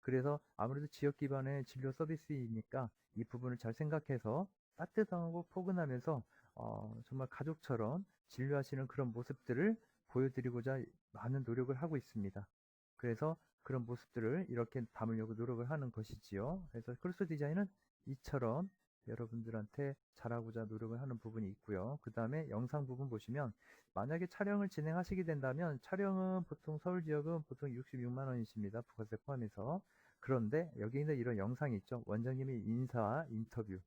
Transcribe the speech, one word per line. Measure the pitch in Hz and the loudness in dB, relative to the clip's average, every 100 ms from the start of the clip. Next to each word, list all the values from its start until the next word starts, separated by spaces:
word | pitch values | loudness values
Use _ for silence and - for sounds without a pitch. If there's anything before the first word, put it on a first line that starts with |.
그래서 | - 127 135 147 _ - | 2 2 4 0 _ -2
아무래도 | 113 135 147 | 0 0 -4
지역 | - 143 143 | 0 0 2
기반의 | 139 135 131 139 127 | 0 0 0 -2 -4
진료 | 131 135 | -2 -2
서비스이니까 | 131 156 160 - 147 120 113 - 131 123 _ _ | 0 0 -2 -2 -4 -2 -2 -2 -2 -2 _ _
이 | - | -6
부분을 | 113 120 123 123 | -4 -2 -2 -2
잘 | 113 | -4
생각해서 | 113 156 156 - 131 110 127 196 _ _ - | -2 0 0 0 0 2 0 0 _ _ -10
따뜻하고 | 170 - 214 175 165 170 170 | -2 2 2 2 -2 -4 -4
포근하면서, | - 185 185 156 127 127 147 - - - | -4 0 2 2 0 0 0 -2 -16 -20
어, | - 113 107 107 113 117 | -8 -6 -4 -6 -10 -8
정말 | 131 131 | -6 -6
가족처럼 | - 147 160 - 123 107 160 196 _ _ | -4 -4 -4 0 2 2 0 -4 _ _
진료하시는 | - 135 143 135 135 135 | -4 2 2 2 -2 -2
그런 | - 131 | 0 0
모습들을 | 113 123 - - 123 190 226 _ _ _ | 0 -4 -6 0 4 6 4 _ _ _
보여드리고자 | 127 131 131 123 120 120 135 - - _ | 4 4 2 0 0 0 -2 -4 -10 _
많은 | - 113 135 | -6 0 0
노력을 | 123 120 127 | 2 2 2
하고 | 127 165 151 | 2 2 0
있습니다. | - 113 98 98 101 _ _ _ _ _ | -2 -4 -2 -4 -10 _ _ _ _ _
그래서 | 123 113 156 165 _ _ | 0 2 2 0 _ _
그런 | - 131 | -2 -2
모습들을 | 117 120 - - 113 151 185 | 0 -6 -6 0 2 2 0
이렇게 | 120 113 135 117 | 0 0 -2 -6
담으려고 | - 113 113 110 | -2 0 0 -2
노력을 | 107 120 120 123 | -2 -2 0 0
하는 | 156 131 | 0 -2
것이지요. | 117 110 107 - 98 117 190 170 | -4 -6 -8 -6 -2 0 -2 -4
그래서 | 117 113 123 | -8 -6 -4
크루스 | 180 180 185 | -4 0 0
디자인은 | 156 143 170 202 _ _ _ - | 2 2 2 2 _ _ _ -8
이처럼 | 135 - 139 120 127 190 _ _ _ - | -8 -2 2 2 2 0 _ _ _ -8
여러분들한테 | 113 117 117 113 113 107 - 139 139 _ | -4 -4 -4 -4 -4 -4 -2 -2 -2 _
잘하고자 | - 120 117 113 113 110 | -8 -4 -2 -2 -4 -4
노력을 | 110 113 117 | -4 -4 -4
하는 | 135 120 | -4 -4
부분이 | 113 110 101 | -6 -4 -4
있고요. | 101 - 98 104 147 | -6 -4 -2 0 -4
그 | - | -4
다음에 | 110 113 151 151 | -2 0 0 -2
영상 | 104 123 151 135 | -2 0 0 -2
부분 | 127 139 | -2 -2
보시면 | 113 - 127 131 101 - - _ | -4 -2 -2 -2 -4 -16 -20 _
만약에 | - 113 165 175 | -2 0 0 -2
촬영을 | - 202 202 202 | 0 2 4 2
진행하시게 | - 151 165 180 185 | 0 0 0 0 0
된다면 | 170 151 135 135 175 139 | 2 2 2 2 0 -2
촬영은 | - 185 202 190 185 185 | -2 0 2 4 2 2
보통 | 175 - - 156 | 0 -6 -4 -2
서울 | - 180 | 0 0
지역은 | 160 151 147 165 | 2 2 2 -2
보통 | 151 139 143 | -2 -4 -4
육십육만 | 123 127 131 120 123 135 | -4 -6 -4 -2 -2 0
원이십니다. | 123 110 - 101 113 | 0 -2 -2 -2 -2
부가세 | 117 - 107 110 | -6 -8 -6 -6
포함해서. | - 135 110 - 107 175 - _ - _ | -4 -2 -2 -2 -2 -2 -4 _ -20 _
그런데 | - 131 107 147 170 - | 2 4 4 2 0 -2
여기 | 104 131 | 0 2
있는 | 151 143 | 2 2
이런 | 117 113 | 2 2
영상이 | 98 123 147 110 | 2 2 2 0
있죠. | - 123 110 | -2 -6 0
원장님의 | 104 120 131 135 123 | 0 2 0 0 0
인사 | 101 117 127 123 104 127 160 | 0 2 2 2 2 2 0
인터뷰. | 110 113 120 104 92 | -4 -4 -4 -4 -6